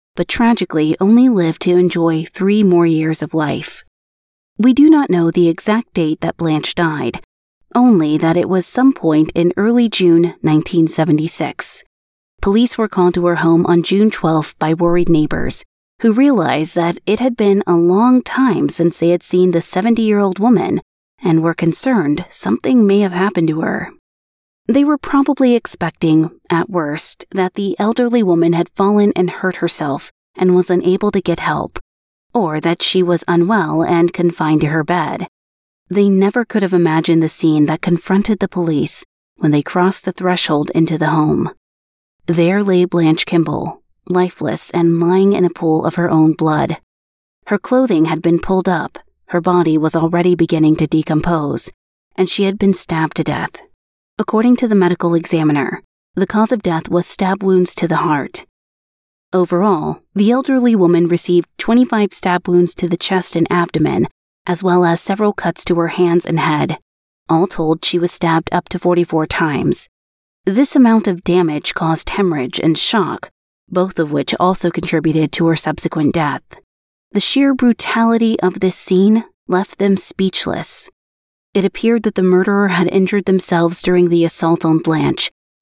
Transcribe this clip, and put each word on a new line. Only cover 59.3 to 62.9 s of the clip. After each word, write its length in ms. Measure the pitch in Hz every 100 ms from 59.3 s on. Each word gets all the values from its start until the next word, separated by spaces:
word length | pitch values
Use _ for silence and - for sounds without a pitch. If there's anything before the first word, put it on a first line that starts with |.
Overall, 680 | 185 180 175 208 165 156 160 _
the 160 | 196 208
elderly 460 | 254 269 262 240 220
woman 320 | 170 170 170
received 400 | 170 - 175 - -
twenty-five 560 | - 233 254 220 202
stab 340 | - 190 175 180
wounds 280 | 175 175 -
to 100 |
the 120 | 175